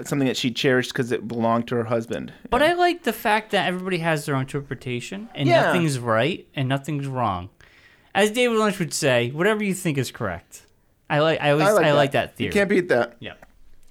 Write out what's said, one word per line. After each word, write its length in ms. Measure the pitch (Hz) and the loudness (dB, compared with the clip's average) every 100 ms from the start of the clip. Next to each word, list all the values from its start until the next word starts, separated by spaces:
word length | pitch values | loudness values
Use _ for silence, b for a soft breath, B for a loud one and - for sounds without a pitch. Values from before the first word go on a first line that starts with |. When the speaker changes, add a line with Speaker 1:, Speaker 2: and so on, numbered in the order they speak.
Speaker 1:
something 240 | 123 147 131 | -4 0 0
that 80 | 110 | 0
she 160 | 123 | -2
cherished 420 | 113 143 127 120 | 0 2 2 2
'cause 200 | - 120 | -2 -2
it 120 | 123 107 | -4 -4
belonged 380 | 117 113 117 117 | -2 0 0 0
to 60 | 120 | -2
her 80 | 113 | -2
husband. 480 | 117 113 78 62 - - | -2 -2 -8 -10 -12 -2
Speaker 2:
But 100 | 247 | 2
Speaker 1:
Yeah. 100 | 311 | 2
Speaker 2:
I 20 | |
like 300 | 349 349 339 | 4 2 0
the 100 | 240 | -4
fact 380 | 220 226 214 214 | -2 0 0 0
that 140 | 196 165 | 0 0
everybody 320 | 180 185 175 | -2 -4 -2
has 260 | 165 156 151 | 0 -2 -2
their 100 | 135 | -4
own 60 | |
interpretation 880 | 131 143 139 127 127 120 - 190 220 | -2 -6 -8 -10 -6 -8 -8 -12 -10
and 140 | - 135 | -2 2
Speaker 1:
Yeah. 140 | 339 | 4
Speaker 2:
nothing's 360 | 190 175 160 131 | 4 2 0 0
right 480 | 120 110 139 202 - | 0 2 2 -2 -8
and 140 | 151 127 | -6 -2
nothing's 400 | 139 147 147 139 | -2 -4 -6 -4
wrong. 420 | 127 113 90 90 _ b b b b b | -2 -2 -2 -6 _ b b b b b
As 180 | - 214 | 0 2
David 260 | 233 247 220 | 2 2 2
Lynch 200 | 214 196 | 0 0
would 140 | 156 | -4
say, 360 | - 147 120 120 | -2 2 2 0
"Whatever 300 | 147 196 214 | 0 0 2
you 100 | 202 | -2
think 240 | 180 170 139 | -2 -2 -2
is 140 | 120 | -4
correct." 520 | - 107 85 - - _ _ _ _ - | -4 -6 -6 -12 -20 _ _ _ _ -2
I 100 | 147 | 2
like, 200 | 160 156 | 2 2
I 100 | 147 | 2
always, 160 | 147 196 | 4 4
Speaker 1:
I 40 | |
like 140 | 214 160 | 4 4
Speaker 2:
I 40 | |
Speaker 1:
that. 40 | 143 | 4
Speaker 2:
like 160 | 139 | 4
that 240 | 127 95 - | 0 -2 -4
theory. 120 | 104 | -2
Speaker 1:
You 60 | |
can't 160 | 101 95 | 0 2
beat 200 | 107 - | 2 2
that. 260 | 127 - - | 2 0 -6
Speaker 2:
Yeah. 120 | 104 - - - - - - | -18 -18 -20 -20 -20 -20 -16